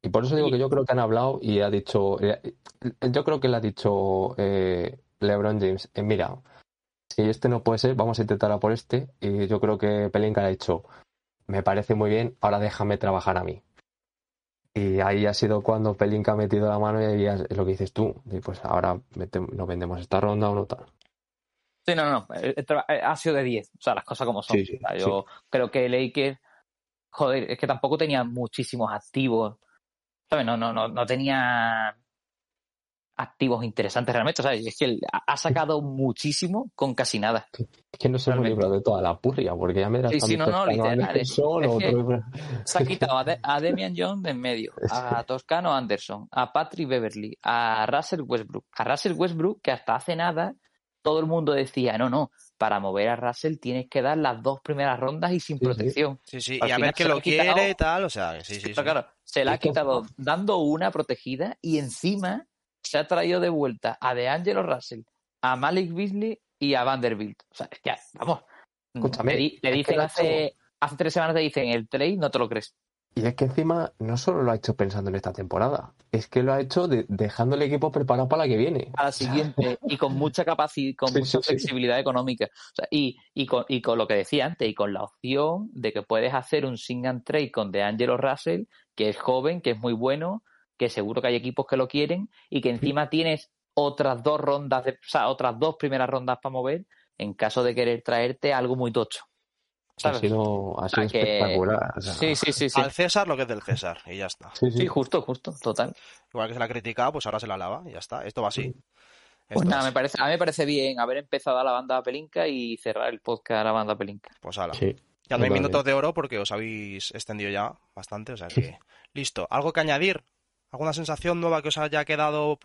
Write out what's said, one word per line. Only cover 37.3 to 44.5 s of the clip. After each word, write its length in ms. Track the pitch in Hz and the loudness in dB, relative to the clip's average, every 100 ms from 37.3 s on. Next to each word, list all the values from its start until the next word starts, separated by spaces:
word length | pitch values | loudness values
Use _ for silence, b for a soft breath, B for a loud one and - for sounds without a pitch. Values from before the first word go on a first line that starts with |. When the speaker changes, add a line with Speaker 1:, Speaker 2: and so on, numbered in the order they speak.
| 117 - - | 0 -4 -10
Speaker 1:
Es 400 | 117 _ _ - | -10 _ _ -2
que 100 | 127 | 0
no 80 | 127 | 2
se 140 | 131 | 2
hemos 60 | 123 | 2
Speaker 2:
Realmente. 100 | 113 | 2
Speaker 1:
librado 240 | 110 95 | 2 2
de 80 | 98 | 4
toda 200 | 120 98 | 2 2
la 160 | 90 85 | 0 0
purria, 340 | 123 135 90 | 0 0 -2
porque 280 | 87 90 92 | 0 0 2
ya 80 | 101 | 2
me 100 | 117 | 2
dirás 140 | 127 | 2
Speaker 2:
Sí, 60 | - | 2
sí, 160 | 110 - | 2 2
Speaker 1:
cuando 140 | - | 2
Speaker 2:
no, 0 | |
no, 140 | - - | 2 2
Speaker 1:
Toscano 60 | 110 113 | 2 2
Speaker 2:
literal, 100 | 120 | 2
es, 80 | - | 2
Speaker 1:
Anderson, 540 | 131 127 - 147 165 | 0 0 2 2 2
Speaker 2:
es 140 | 139 113 | 2 2
que 180 | 101 120 | 2 2
Speaker 1:
otro 280 | 120 120 110 B 143 120 - | 2 -2 -2 B -8 -8 -2
Speaker 2:
se 120 | 180 | 0
ha 60 | 131 | 0
quitado 320 | - 147 131 | 0 0 0
a 40 | |
De-, 160 | 131 - | 0 -2
a 180 | 143 143 | 0 0
Damian 320 | 160 185 190 175 | 0 0 -2 -2
Jones 280 | 180 196 | -2 -2
de 60 | 175 | -4
en 80 | 127 | -4
medio, 320 | 123 | -4